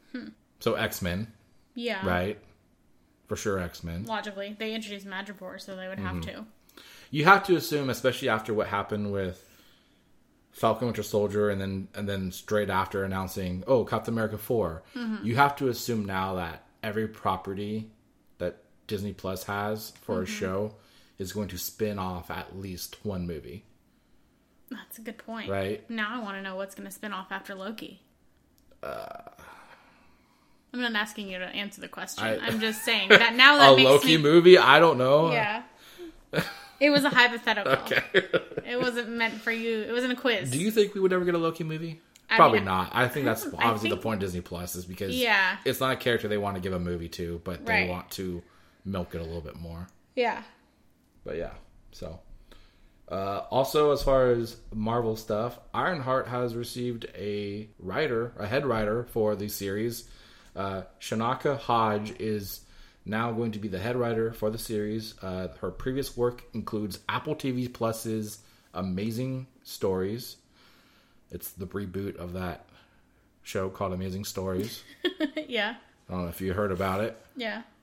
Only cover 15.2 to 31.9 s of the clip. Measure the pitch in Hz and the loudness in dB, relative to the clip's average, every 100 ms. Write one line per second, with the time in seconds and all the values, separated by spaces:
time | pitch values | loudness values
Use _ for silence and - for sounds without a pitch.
15.2 | 107 127 143 143 135 120 - 113 101 95 | 0 4 4 4 -2 -2 -2 -2 -2 -2
16.2 | 95 92 85 80 - - 110 107 110 - | -2 -4 -6 -10 -18 -10 -6 -4 -4 -4
17.2 | 104 92 - 98 104 110 110 _ _ _ | -2 -2 -4 -6 -4 -6 -8 _ _ _
18.2 | _ - 87 - _ _ - 104 101 95 | _ -8 -6 -6 _ _ -8 -6 -6 -6
19.2 | 95 92 - 101 104 107 - - - 95 | -6 -6 -6 -4 -2 -4 -8 -14 -6 -4
20.2 | 92 - 92 95 107 110 - - - - | -2 -4 -2 -2 -4 -6 -20 -20 -20 -10
21.2 | 92 104 95 90 - - 107 101 92 87 | -8 -4 -6 -6 -10 -4 -4 -2 -4 -6
22.2 | - 85 - 95 98 90 - - 107 92 | -8 -10 -10 -10 -10 -10 -12 -10 -6 -4
23.2 | 87 80 - 98 - _ _ _ _ _ | -4 -6 -10 -16 -18 _ _ _ _ _
24.2 | _ _ _ _ - 226 - - 226 220 | _ _ _ _ -18 -16 -16 -16 -14 -14
25.2 | - 226 202 196 196 214 - 226 214 247 | -12 -10 -4 -2 -2 -4 -6 -6 -4 -4
26.2 | 208 196 196 190 196 196 196 196 214 190 | -6 -8 -8 -8 -8 -10 -14 -12 -10 -8
27.2 | 185 196 190 190 190 220 - 196 _ _ | -8 -10 -10 -10 -10 -10 -12 -18 _ _
28.2 | _ _ _ _ _ - 69 58 - - | _ _ _ _ _ -14 -10 -10 -10 -14
29.2 | - - - - - - - _ _ _ | -18 -20 -20 -20 -20 -20 -20 _ _ _
30.2 | _ _ _ _ _ 247 240 214 - - | _ _ _ _ _ -4 0 0 -2 -6
31.2 | 196 180 180 - 202 - - | -8 -8 -6 -6 -6 -8 -14